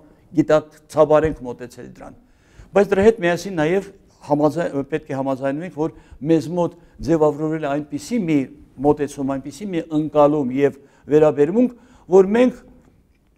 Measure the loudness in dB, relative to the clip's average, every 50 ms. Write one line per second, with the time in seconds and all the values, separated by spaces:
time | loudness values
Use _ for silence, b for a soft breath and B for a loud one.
0 | b b b b b b -2 -2 2 2 2 0 0 -4 _ -20 _ -4 2 2
1 | 4 4 4 2 2 0 -4 -6 -12 -14 -12 -12 -14 -18 -18 -18 -20 -20 -20 -20
2 | -20 -20 -20 _ _ b b b b b b b b b b 0 2 2 2 2
3 | 4 4 4 2 2 0 0 -2 -4 -6 -4 -2 0 0 0 -2 -4 -6 -16 -20
4 | _ _ _ _ -6 -2 0 2 2 0 0 0 -4 -4 -4 -6 -6 -6 -6 -8
5 | -6 -6 -8 -6 -4 -4 -4 -4 -4 -6 -6 -6 -8 -10 -6 -6 -6 -6 -6 B
6 | B B B B -2 0 0 0 0 -2 -4 -2 -2 -4 -4 b b b b b
7 | -2 0 2 2 2 2 0 0 -4 -4 -4 -4 -4 -4 -4 -4 -6 -8 -10 -12
8 | -8 -6 -4 -4 -2 0 0 -2 -2 -4 -10 -20 -20 _ _ -2 0 0 2 0
9 | -2 -8 -6 -6 -6 -6 -6 -6 -8 -12 -14 -12 -10 -8 -6 -6 -6 -4 -4 -4
10 | -4 0 2 4 4 4 4 0 -2 -2 0 0 0 0 0 -2 b b b b
11 | b 2 2 4 4 4 4 2 0 2 2 0 0 0 -2 b b b b b
12 | b b 4 4 4 4 4 2 2 2 0 -4 -16 -20 -20 _ _ _ _ _
13 | _ _ _ _ _ _ _